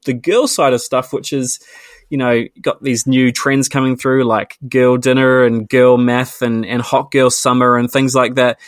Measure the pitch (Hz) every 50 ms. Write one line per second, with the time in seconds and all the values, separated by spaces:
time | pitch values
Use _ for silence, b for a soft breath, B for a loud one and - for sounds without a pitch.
0 | _ - 131 120 - 160 190 240 302 262 - - 160 139 127 120 - - - 127
1 | 127 - - 127 143 - - 139 127 123 - - B B B B B B B B
2 | B B 156 139 127 123 120 117 117 - - - - 147 - - - 135 123 113
3 | - 135 131 127 131 127 120 - - 143 135 135 135 - - 139 135 131 127 123
4 | - 135 131 135 131 117 113 107 101 - - - - 127 - 127 127 127 127 123
5 | 123 131 127 131 131 131 127 127 127 120 117 113 110 107 - 127 127 127 127 120
6 | 123 123 120 123 127 123 - - 127 120 117 113 110 - 120 123 120 - - 127
7 | 135 - - 135 131 127 123 - - 131 123 127 127 123 123 120 120 120 - 139
8 | 135 131 123 131 127 113 123 131 123 123 117 B B